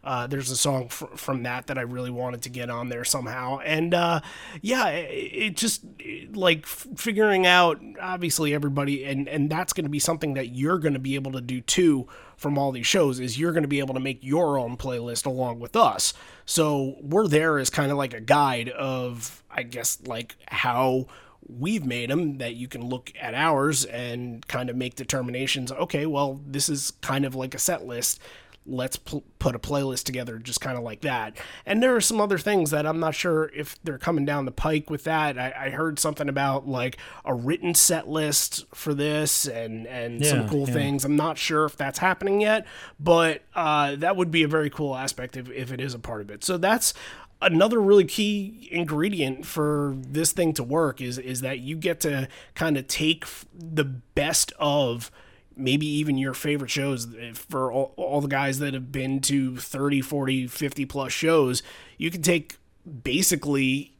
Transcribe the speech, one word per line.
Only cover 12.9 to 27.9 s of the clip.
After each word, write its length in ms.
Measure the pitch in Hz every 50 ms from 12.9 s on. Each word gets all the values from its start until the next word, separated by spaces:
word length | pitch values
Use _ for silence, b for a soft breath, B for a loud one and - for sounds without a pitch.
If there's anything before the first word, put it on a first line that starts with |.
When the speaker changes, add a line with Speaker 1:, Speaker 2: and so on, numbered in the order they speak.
| - 196 165 139 127 127
Speaker 1:
is 200 | 127 123 113 131
you're 140 | 160 170 160
gonna 140 | 165 147
be 120 | 139 143 143
able 160 | 139 135 131
to 40 | 131
make 200 | 131 139 127 - -
your 360 | 131 143 165 175 151 143 135
own 180 | 120 117 123
playlist 480 | - - 135 123 120 117 120 117 - -
along 340 | 143 127 127 127 123 117 117
with 160 | 120 113 -
us. 380 | 233 220 127 104 92 - - B B B B B B B
So 500 | - - 165 160 151 147 139 135 131 135 -
we're 260 | 143 143 156 202 220
there 300 | 175 147 156 160 165 156
as 140 | 143 131 -
kinda 240 | - - 147 139 143
like 180 | 143 139 127 120
a 80 | 113
guide 480 | 110 107 143 147 147 135 127 120 117 127
of, 720 | 127 - 139 135 131 127 123 123 120 113 110 - - - _ _
I 140 | - 131 123
guess, 340 | 117 117 120 113 - - - 131
like, 300 | 127 117 110 120 - - _ -
how 600 | - 127 - - 123 120 123 131 131 127 131 131 B B B B B B B - -
we've 320 | 117 120 139 185 226 208 147
made 280 | 127 120 120 120 120
'em, 260 | 139 165 175 151 139
that 160 | 135 123 120 117
you 140 | 120 123
can 200 | 123 - 120 120
look 240 | 123 127 123 - - - -
at 140 | - - -
ours 500 | 135 151 165 151 135 139 151 151 131 -
and 640 | - 117 120 123 123 120 123 123 123 117 117 -
kind 220 | - - 127 127 123
of 60 | 120
make 200 | 127 127 123 -
determinations. 760 | - 131 - - 131 123 123 123 127 135 131 - 139 123 123
Okay, 340 | 135 139 170 - - 143 151
well, 340 | 160 147 139 143 139 135 139 147
this 240 | 143 135 143 143 -
is 220 | 147 139 - - - _
kind 240 | - - 135 139 143
of 80 | 135 127
like 220 | 131 131 131 139
a 20 |
set 300 | 135 - - 175 - -
list. 320 | 123